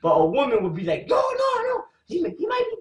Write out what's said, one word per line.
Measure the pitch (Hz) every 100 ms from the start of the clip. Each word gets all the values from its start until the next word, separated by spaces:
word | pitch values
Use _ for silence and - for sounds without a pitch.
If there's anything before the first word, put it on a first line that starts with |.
But | 165
a | 160 160
woman | 208 277 226
would | 185 160
be |
like, | 170 156 -
No, | 508
no, | 523 508 539 494
no. | 480 480 - _ _
He, | 285
he | 330 - 415
might | 494 480
be | 440